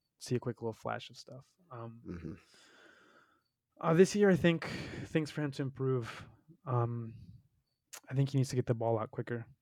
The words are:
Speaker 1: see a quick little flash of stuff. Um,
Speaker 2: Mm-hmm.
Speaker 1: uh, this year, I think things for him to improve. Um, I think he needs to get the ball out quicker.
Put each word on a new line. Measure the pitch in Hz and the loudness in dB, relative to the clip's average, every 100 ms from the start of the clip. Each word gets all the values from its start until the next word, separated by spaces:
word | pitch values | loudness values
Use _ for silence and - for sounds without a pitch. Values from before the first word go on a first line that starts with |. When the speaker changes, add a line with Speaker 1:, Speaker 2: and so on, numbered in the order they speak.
| _ _ | _ _
Speaker 1:
see | - 123 | -4 -2
a | |
quick | 123 113 | -2 -6
little | 117 110 | -6 -6
flash | 117 113 - | -6 -6 -8
of | 127 | -18
stuff. | - 127 - _ _ | -18 -18 -20 _ _
Um, | 123 117 113 104 | -14 -12 -12 -12
Speaker 2:
Mm-hmm. | 87 82 - _ - - - - - _ _ _ _ _ _ _ - | -10 -10 -12 _ -20 -20 -20 -20 -20 _ _ _ _ _ _ _ -2
Speaker 1:
uh, | 165 165 | 4 6
this | 185 208 | 6 6
year, | 202 | 6
I | 175 | 6
think | 175 165 - - - - - | 6 2 -2 -8 -8 -10 -2
things | 160 151 | -2 -2
for | - | -4
him | 147 | -4
to | 135 | -2
improve. | 139 135 131 127 113 - - - - - - | -6 -2 0 0 -4 -10 -16 -20 -20 -12 -2
Um, | 123 120 120 113 - - - _ _ _ _ _ - - | 0 2 -2 -8 -12 -18 -20 _ _ _ _ _ -18 -4
I | |
think | 131 139 | 0 2
he | 139 | 2
needs | 127 | 2
to | 127 | 0
get | - | 0
the | 113 | 2
ball | 113 113 | 2 2
out | 110 | 0
quicker. | - 117 120 113 - | -6 -4 -6 -8 -18